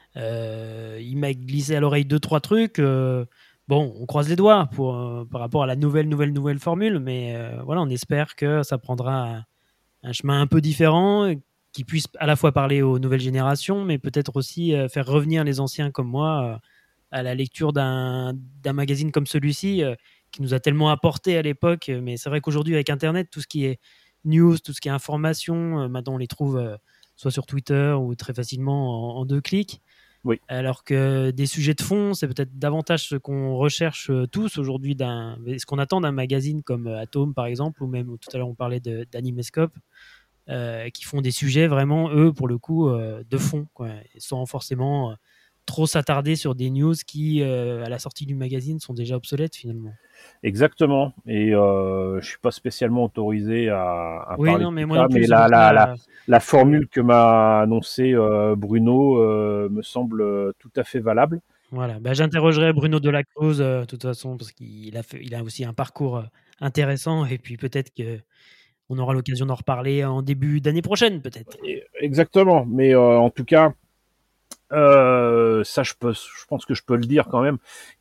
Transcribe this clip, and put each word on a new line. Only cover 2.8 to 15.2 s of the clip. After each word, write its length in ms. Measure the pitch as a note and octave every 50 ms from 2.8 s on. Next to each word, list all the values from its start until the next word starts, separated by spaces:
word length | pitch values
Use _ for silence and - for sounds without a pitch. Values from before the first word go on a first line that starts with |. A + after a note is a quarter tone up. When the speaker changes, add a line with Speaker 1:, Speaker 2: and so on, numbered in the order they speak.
| C#3+ C3+ C3 C3 C3 C3 B2+ B2+ B2 A#2+ _ _ _ _ _ _ _
Speaker 1:
bon, 260 | - C#3 D3 D3+ B2+ G2+ G#2
on 60 | B2
croise 240 | A#2+ - D3 D3 D3
les 60 | F3
doigts 340 | F3 G3 G#3+ G#3+ G3+ E3 B2+ -
pour, 220 | - C3+ B2+ B2
euh, 300 | A#2+ B2 A#2+ A#2+ A#2+ A#2
par 160 | A#2 - B2
rapport 220 | A#2 A#2 - D3+ C#3
à 20 |
la 100 | C3 B2+
nouvelle, 320 | C#3 D3 D3 C#3+ D#3 D3+
nouvelle, 260 | D#3 D3+ C#3+ D3 D3 C#3+
nouvelle 260 | C#3+ C#3 D3 C#3+ C#3
formule, 400 | - E3+ E3+ F3+ G#3 A3 G3+ D3+
mais, 360 | B2+ C3 B2+ B2 B2 A#2+ A#2
euh, 260 | A#2 A#2 A#2 A#2+ A#2+ B2+
voilà, 180 | C3+ D3+ F3+
on 80 | E3 C3+
espère 460 | B2+ A#2+ - - D3 C#3+ D3+ - -
que 260 | - D3 C#3+ D3+ D3+ C#3+
ça 140 | - C#3
prendra 600 | A#2+ - - B2+ B2 B2 C3 C3+ C3 B2 A#2 A#2
un, 80 | A2+ A2+ _ _ _ _ _ _ _ _ _ _ _ -
un 80 | B2
chemin 280 | B2 - - C#3 C#3+ C#3+
un 80 | D3
peu 140 | C#3+ - E3
différent, 720 | D3 D#3 D3 - D#3+ D#3+ D#3 E3+ F#3 G3+ G3+ G#3 G#3 F#3+ D#3+ C#3 - _ _ _ _ _
qui 120 | - - B2
puisse 240 | - D#3+ D#3 - - - -
à 80 | D#3+
la 80 | D3 D3+
fois 160 | C3+ - D3+
parler 300 | C3+ D3 C#3 C3+ C#3 C#3
aux 180 | C#3 C3 B2+ B2+
nouvelles 220 | C3 C3 C3 C3
générations, 600 | B2+ C3 C3 C3 C3 C3+ C#3+ C#3 - - G3 G3+ G3
mais 120 | F#3 D#3
peut-être 380 | C#3 - C#3 B2 D3 C#3 - A2
aussi, 400 | C#3 C3+ - - E3 E3+ E3 D3+
euh, 120 | C#3 C3+
faire 200 | B2 - D3 C3
revenir 360 | B2 C#3 D3+